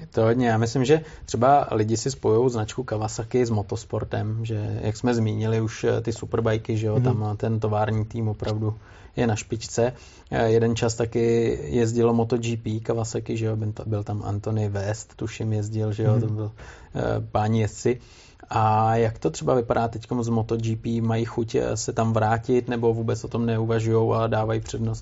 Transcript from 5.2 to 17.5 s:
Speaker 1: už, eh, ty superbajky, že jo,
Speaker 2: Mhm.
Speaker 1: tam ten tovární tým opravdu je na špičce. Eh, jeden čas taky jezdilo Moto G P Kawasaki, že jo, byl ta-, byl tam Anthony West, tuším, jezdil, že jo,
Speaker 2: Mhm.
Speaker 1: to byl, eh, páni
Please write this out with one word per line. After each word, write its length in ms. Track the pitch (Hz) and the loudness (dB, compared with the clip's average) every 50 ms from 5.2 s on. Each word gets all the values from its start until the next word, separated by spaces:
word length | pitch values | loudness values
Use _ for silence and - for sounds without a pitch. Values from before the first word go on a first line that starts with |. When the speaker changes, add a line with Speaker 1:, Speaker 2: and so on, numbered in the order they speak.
| 110 107 107 107 110 110 113 110 | 2 0 0 0 0 0 0 0
Speaker 1:
už, 220 | 113 110 - - - | 0 -2 -4 -2 0
eh, 180 | 117 113 110 | 0 0 0
ty 120 | 113 117 113 | 0 -4 -6
superbajky, 640 | - - - - - 110 113 107 107 - - 113 107 | -6 -6 -6 -2 0 0 2 0 0 -2 -2 -2 0
že 100 | 110 107 | 0 0
jo, 80 | 107 | 2
Speaker 2:
Mhm. 80 | 127 123 | 2 2
Speaker 1:
tam 340 | 127 107 104 107 107 104 101 | 2 2 0 0 -2 -4 -2
ten 220 | - 113 113 110 | -2 -2 -2 0
tovární 460 | 110 110 107 104 107 107 110 107 107 | 0 0 0 0 0 0 0 -2 -2
tým 220 | 110 - 117 113 110 | -4 -4 -4 -2 -2
opravdu 460 | 104 - - 107 107 107 110 107 107 - - - - - - - - | -2 -4 -4 -4 -2 -2 -2 -2 -4 -4 -8 -20 -20 -20 -20 -10 -2
je 120 | - 123 117 | 0 0 2
na 80 | 107 | 0
špičce. 580 | 107 - - 117 110 - - - 117 113 123 131 - - - - - - - | -2 -4 -6 -8 -8 -8 -6 -2 0 0 0 0 -4 -14 -20 -20 -20 -12 -6
Eh, 180 | 135 127 117 110 | -2 0 2 4
jeden 240 | 113 117 113 117 117 | 4 4 4 4 2
čas 200 | 113 120 113 113 | 2 0 0 0
taky 640 | - 117 113 - 117 117 117 117 117 117 117 120 - - | 0 -2 -2 0 2 2 4 4 4 2 2 0 -2 -4
jezdilo 500 | - 143 123 117 110 117 117 113 117 117 | -2 0 2 2 2 2 4 4 4 4
Moto 240 | 117 113 117 127 120 | 4 2 2 0 0
G 200 | 117 117 117 113 | 0 -2 -4 -4
P 220 | 113 107 107 110 | -4 -4 -4 -4
Kawasaki, 580 | 110 - 117 117 110 113 - 117 117 - 117 113 | -2 -2 -2 -2 -2 -4 -4 -6 -4 -4 -4 -2
že 80 | 113 | -2
jo, 100 | 110 110 | -2 -2
byl 160 | 110 110 107 110 | -2 -4 -4 -6
ta-, 100 | - - | -6 -6
byl 180 | 110 107 104 104 | -4 -4 -4 -4
tam 200 | 107 107 104 104 | -4 -6 -6 -4
Anthony 440 | 104 101 104 - 110 110 110 107 101 | -4 -4 -4 -2 -2 -2 0 0 -2
West, 440 | 101 101 98 104 107 - - - - | -2 -4 -4 -4 -4 -6 -8 -14 -10
tuším, 380 | - 113 110 - - 117 110 107 | -8 -8 -8 -6 -4 -4 -2 -2
jezdil, 380 | 107 104 104 110 110 107 107 | -2 -2 -2 -2 -2 -2 -2
že 120 | 104 110 110 | 0 0 2
jo, 80 | 107 | 2
Speaker 2:
Mhm. 100 | 117 120 | 4 4
Speaker 1:
to 60 | 110 107 | 2 0
byl, 240 | 107 107 107 107 - - - - - - - - - | -2 -4 -4 -6 -8 -12 -18 -18 -18 -20 -18 -10 -6
eh, 60 | 131 120 117 113 110 110 110 | -4 -2 -2 -2 -2 -4 -2
páni 300 | - 107 107 107 | -2 0 0 2